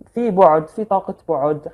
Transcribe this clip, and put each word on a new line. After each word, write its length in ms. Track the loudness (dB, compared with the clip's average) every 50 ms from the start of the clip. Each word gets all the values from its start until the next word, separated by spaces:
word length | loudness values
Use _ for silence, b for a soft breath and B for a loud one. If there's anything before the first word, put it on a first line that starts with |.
| -20 -12 _
في 160 | -4 -4 -2
بعد، 360 | 2 4 4 6 4 2 -2
في 180 | -4 -10 -12 -6
طاقة 300 | -4 -4 -4 -4 -8 -12 -12 _ -6
بعد 400 | -4 -4 -2 -4 -4 -4 -8 -10